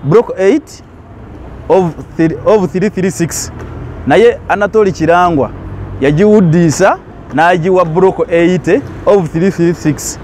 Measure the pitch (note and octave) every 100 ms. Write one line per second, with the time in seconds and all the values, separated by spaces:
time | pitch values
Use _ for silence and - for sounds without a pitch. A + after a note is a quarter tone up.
0 | E3+ G3 A#3+ F3+ F#3+ D4 - - - -
1 | - - - - - - - F#3 F3 D3
2 | C3 - D#3+ D#3 E3+ G#3+ F3+ F#3 G3+ -
3 | F#3 - E3 - - - - - - -
4 | - E3 A#3 A3+ - F3+ G3+ A3 G3+ -
5 | D#3 F3 F3+ D#3 A2 - - - - -
6 | C3+ D3+ G#3 G#3+ F3 E3+ E3+ C3+ G3 F4+
7 | - - - C#3 E3+ F3+ E3+ F#3 E3 E3
8 | F#3+ E3+ E3 E3+ E3+ F3+ - A#3+ - -
9 | - G3+ D#3+ E3 F#3+ F3 E3+ E3+ G3+ -
10 | - -